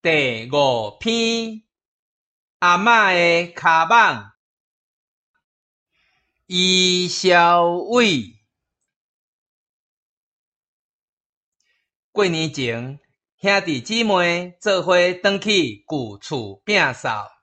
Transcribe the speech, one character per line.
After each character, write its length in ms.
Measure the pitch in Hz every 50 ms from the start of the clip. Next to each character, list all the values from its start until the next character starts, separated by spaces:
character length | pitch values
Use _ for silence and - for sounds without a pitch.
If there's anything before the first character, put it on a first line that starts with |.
| -
第 460 | 170 160 151 139 127 117 110 113 123
五 460 | 139 147 143 135 123 117 110 104 - _
篇， 640 | - 226 226 233 226 226 233 226 226 226 220 220 _ _ _ _ _ _ _ _ _ _ _ _ _ _ _ _ _ _ _
阿 180 | _ 180 180 180
嬷 380 | 208 202 240 240 226 208 190 185
的 400 | 175 175 170 170 170 175 175 -
脚 80 | - - 170 160 160 165
蠓。 460 | 165 226 233 220 185 139 113 101 - _ _ _ _ _ _ _ _ _ _ _ _ _ _ _ _ _ _ _ _ _ _ _ _ _ _ _ _ _ _ _ _ _ _ _ _ _ _ _ _ _ _ _
伊 600 | _ 185 180 185 185 185 185 185 185 180 180 180
消 600 | 175 175 - - 185 175 175 170 170 175 175 170
伟。 720 | 170 175 180 - - 233 247 240 214 170 127 107 87 - _ _ _ _ _ _ _ _ _ _ _ _ _ _ _ _ _ _ _ _ _ _ _ _ _ _ _ _ _ _ _ _ _ _ _ _ _ _ _ _ _ _ _ _ _ _ _ _ _ _ _ _ _ _ _ _ _ _ _ _ _ _ _ _ _ _ _ _ _ _ _ _ _ _ _
过 140 | _ 208 202
年 260 | 180 165 160 160 156
前， 480 | - 143 131 120 113 117 123 131 139 147 _ _ _ _ _ _ _ _
兄 220 | - 196 196 196 190
弟 160 | 170 147 123
姊 240 | 117 - 220 233 233
妹 540 | 214 196 180 175 175 170 175 180 180 175 _
做 220 | - 208 196 180
伙 140 | 156 180 180 180 175 180 185 180
转 180 | - 196 196 196
去 460 | - 214 208 185 156 123 104 101 _
旧 300 | _ 156 143 123 110 101
厝 460 | 101 - - 156 131 110 98 98 _ _
摒 260 | - 208 190 160 135 120
扫 360 | - - 127 110 104 101 - _ _